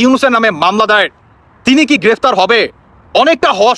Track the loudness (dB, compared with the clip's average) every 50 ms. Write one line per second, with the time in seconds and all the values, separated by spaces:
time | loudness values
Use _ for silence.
0 | 0 0 0 0 0 0 0 0 0 -2 -2 -2 -2 -2 0 0 0 0 0 0
1 | 0 -2 -6 _ _ _ _ _ _ _ _ _ -2 0 0 0 0 0 -2 -2
2 | 0 -2 -2 0 -2 -2 -2 0 0 0 0 0 -2 -4 -6 _ _ _ _ _
3 | _ _ -2 0 2 2 0 0 0 -2 0 0 0 0 0